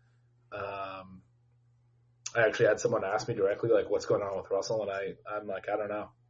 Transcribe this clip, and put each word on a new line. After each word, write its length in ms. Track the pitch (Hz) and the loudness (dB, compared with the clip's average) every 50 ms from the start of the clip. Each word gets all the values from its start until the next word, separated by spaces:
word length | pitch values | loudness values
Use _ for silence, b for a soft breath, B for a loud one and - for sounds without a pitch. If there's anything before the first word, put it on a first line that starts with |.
| _ _ _ _ _ _ _ _ _ _ | _ _ _ _ _ _ _ _ _ _
Um, 680 | - 104 98 98 98 98 98 95 95 95 92 92 95 92 - _ _ _ _ _ _ _ _ _ _ _ _ _ _ _ _ _ _ _ _ - - | -10 -10 -8 -8 -6 -8 -8 -8 -10 -12 -14 -16 -18 -20 -20 _ _ _ _ _ _ _ _ _ _ _ _ _ _ _ _ _ _ _ _ -4 2
I 120 | 120 113 | 4 4
actually 200 | 107 - - 117 | 4 4 6 6
had 120 | 104 107 - | 4 6 4
someone 240 | - 120 117 104 98 | 2 2 2 0 0
ask 240 | 95 104 107 - - | 0 -2 -2 -2 -2
me 60 | - | 0
directly, 360 | - 95 98 101 - - 113 | 2 2 2 2 2 4 4
like, 180 | 113 101 92 - | 4 4 4 2
"What's 160 | 104 95 - | 0 -2 0
going 160 | - 117 101 | 0 0 0
on 160 | 101 98 98 | 0 -2 -4
with 140 | 92 90 - | -6 -2 -2
Russell?" 320 | 98 98 95 - 113 110 101 | -2 0 0 0 -2 -2 -2
And 80 | 101 | -2
I, 240 | 98 98 98 92 87 - - - 104 | -2 -4 -4 -6 -8 -10 -10 -8 -8
I'm 120 | 104 107 | -6 -6
like, 240 | 104 95 92 - - 104 | -6 -6 -6 -4 -2 -2
"I 40 | |
don't 120 | 107 107 104 | -2 -2 -2
know." 220 | 104 104 104 104 - _ _ | -4 -6 -6 -10 -14 _ _